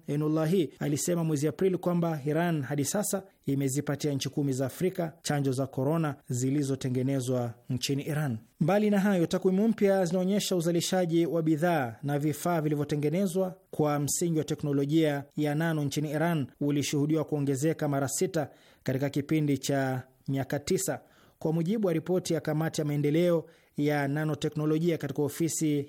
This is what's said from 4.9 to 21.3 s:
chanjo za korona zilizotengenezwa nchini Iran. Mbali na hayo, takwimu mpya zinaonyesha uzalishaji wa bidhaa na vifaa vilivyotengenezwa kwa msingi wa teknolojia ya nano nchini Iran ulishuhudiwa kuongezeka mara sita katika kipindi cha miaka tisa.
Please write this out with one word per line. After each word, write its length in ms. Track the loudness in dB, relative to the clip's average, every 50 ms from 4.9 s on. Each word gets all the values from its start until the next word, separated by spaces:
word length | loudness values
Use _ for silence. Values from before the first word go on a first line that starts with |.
| -2 -2 -6 -6 -6 -8 -4
chanjo 300 | -2 0 0 2 0 0
za 140 | 0 -2
korona 480 | -4 -2 -2 0 0 2 0 0 -2 -4 -6 _ -6
zilizotengenezwa 1300 | -4 0 0 0 0 0 0 0 -2 -2 -2 -2 -2 0 0 0 0 -2 -2 -2 -2 -2 -2 -4 -6 -10 _ -6
nchini 320 | -4 -4 -2 -2 -2 -2 -2
Iran. 360 | -4 -4 -2 -2 -2 -4 -6 -8 _ _ -2
Mbali 300 | 0 2 2 4 4 4
na 100 | 2 4
hayo, 260 | 4 4 4 2 2
takwimu 420 | 2 0 0 2 2 2 4 2 2
mpya 360 | 2 4 4 4 4 4 2
zinaonyesha 520 | 2 0 0 0 2 0 0 0 0 0
uzalishaji 720 | 0 2 2 2 0 0 0 0 0 0 2 2 2 2
wa 160 | 2 0 0 2
bidhaa 540 | 2 2 2 2 2 2 2 0 -2 -6 -6 -4
na 160 | -2 -2 0
vifaa 420 | 0 0 -2 -2 0 0 0 2
vilivyotengenezwa 960 | 0 0 0 0 -2 -2 -2 0 0 0 0 0 0 0 0 0 -2 -2 -4 -10 _ -10
kwa 280 | -2 0 2 2 2 0
msingi 400 | 0 -2 -2 0 0 0 0 0
wa 60 | 0
teknolojia 800 | -2 -4 -4 -2 0 0 0 2 2 4 4 4 4 2 -2 -6 -8 -4
ya 180 | -2 -2 0 0
nano 300 | 0 0 0 0 0 -2
nchini 260 | -2 -2 -2 -4 -2
Iran 360 | -2 0 0 2 0 0 -2 -4 -6 -4
ulishuhudiwa 640 | -2 0 0 0 0 0 0 0 2 2 2 0 0
kuongezeka 640 | 0 -2 -2 0 0 0 0 0 0 0 0 0 0
mara 200 | 0 0 0 -2
sita 420 | 0 -2 -2 0 0 -2 -4 -4 -8 -20 -20 -20 -20 _ -4
katika 280 | -2 -2 0 0 0
kipindi 480 | -2 -2 -2 0 0 2 2 2 0 0
cha 440 | 0 0 0 0 0 0 -2 -4 -6 -10 _ _ -6 -4
miaka 300 | -2 -2 -2 -2 -4 -4
tisa. 420 | -2 0 0 0 0 -2 -4 -6 -8 _ _ -20 -20 -20